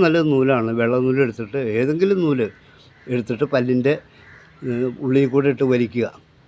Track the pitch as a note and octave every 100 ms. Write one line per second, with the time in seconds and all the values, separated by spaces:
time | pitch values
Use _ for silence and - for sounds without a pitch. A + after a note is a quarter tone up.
0 | E3+ E3 D#3 C3+ C3 B2+ A2+ A#2 A#2 B2+
1 | B2+ C3 B2+ A2+ G#2+ C#3 A#2+ A2 C3 E3+
2 | G3 G3 D#3+ C3+ G#2 - - - - _
3 | - B2 A2+ A#2 C#3+ C3 B2 B2+ B2+ D3+
4 | - - - - - - C3+ A#2+ B2+ B2
5 | C#3 C3 C#3 C3+ C#3 B2 C3+ B2 A#2 A#2+
6 | A2 - _ _